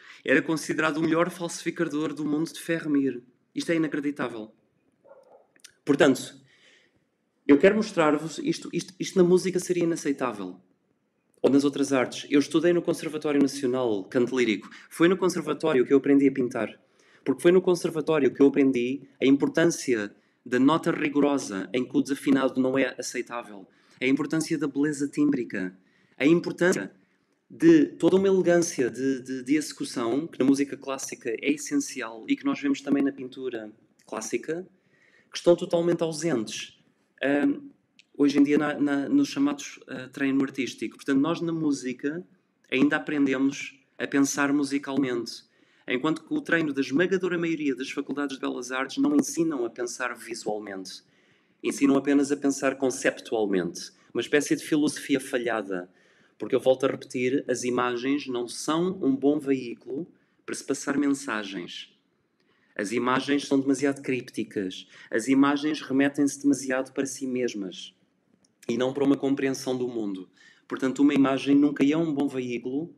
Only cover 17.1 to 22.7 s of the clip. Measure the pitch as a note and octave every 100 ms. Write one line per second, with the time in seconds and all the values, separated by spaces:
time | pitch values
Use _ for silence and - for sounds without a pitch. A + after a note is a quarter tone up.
17.1 | _ - C3 F3 F#3 F#3 F3 E3+ - -
18.1 | D#3 B2 - C#3 C#3+ C3+ B2 B2 C#3 -
19.1 | - C3+ C#3+ C#3+ D#3+ E3 E3 - A2+ G2+
20.1 | - _ _ A#2+ B2 C#3 D#3+ E3 - D3+
21.1 | C#3+ C#3 C#3 - G2 - B2 B2 D3+ C3
22.1 | C#3 D3 C#3 C3 B2+ B2+